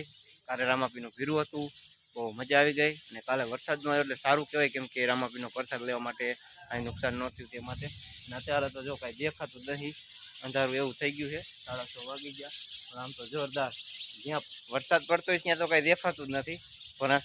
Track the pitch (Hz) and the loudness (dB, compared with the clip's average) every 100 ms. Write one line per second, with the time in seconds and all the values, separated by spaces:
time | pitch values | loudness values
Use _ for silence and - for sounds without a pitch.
0 | 151 - - - - 127 127 127 127 120 | 0 -10 -20 -16 -6 0 2 2 2 -4
1 | 117 117 139 151 151 151 147 - - - | -12 -4 0 2 0 -2 -6 -8 -20 -20
2 | _ - 117 107 127 143 147 143 151 156 | _ -6 -6 -4 4 6 6 6 4 2
3 | - 113 110 131 120 123 - 151 147 143 | -8 -8 0 0 0 -2 -2 -2 2 2
4 | 139 127 139 143 147 151 143 131 131 127 | 2 2 4 4 4 2 2 2 -4 2
5 | 123 123 123 123 120 123 127 127 120 123 | 4 4 2 -2 -6 -4 -4 -4 -2 -2
6 | 120 120 123 123 - - - 120 120 117 | -2 -2 -2 -4 -8 -18 -8 -4 -4 -2
7 | 131 123 127 - 120 120 120 - 147 - | 0 0 -4 -6 -12 -10 -8 -6 -8 -10
8 | - - - 127 127 143 139 131 131 135 | -16 -16 -12 -8 0 2 0 -2 -8 -6
9 | 127 117 151 151 147 127 127 143 143 156 | -8 -4 -4 -4 -8 -8 -6 -6 -6 -10
10 | - - - - 131 135 131 131 139 120 | -14 -18 -18 -12 -2 2 2 2 0 0
11 | 147 143 147 151 185 - - 127 123 127 | -2 -2 -4 -4 -8 -14 -8 -6 -6 -10
12 | 123 139 143 139 143 - - - - 123 | -10 -8 -10 -10 -12 -12 -12 -14 -12 -10
13 | 127 135 120 143 143 135 131 - - - | -10 -10 -6 -4 -2 0 -2 -2 -12 -12
14 | - - 139 151 - - - 113 127 170 | -12 -10 -2 -2 -2 -10 -4 -4 4 4
15 | 143 170 180 175 175 165 165 160 151 175 | 6 2 4 2 4 2 6 6 8 6
16 | 180 160 139 135 135 170 - - - - | 4 -2 -2 -2 -2 -6 -10 -16 -16 0
17 | 135 139 | 4 4